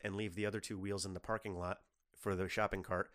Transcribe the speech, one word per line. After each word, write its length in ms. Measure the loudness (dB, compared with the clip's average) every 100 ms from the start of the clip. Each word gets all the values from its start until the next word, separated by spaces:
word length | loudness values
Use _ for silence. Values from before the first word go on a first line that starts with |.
and 100 | -2 0
leave 180 | -2
the 100 | 0 0
other 140 | 0
two 180 | -2 -4
wheels 280 | -2 -2 -2
in 80 |
the 60 | -4
parking 380 | -2 -2 -2 -2
lot 200 | -2 -4 -8 _ _ -4
for 160 | 0 2
the 120 | 2
shopping 340 | 2 2 2
cart 280 | 0 0 0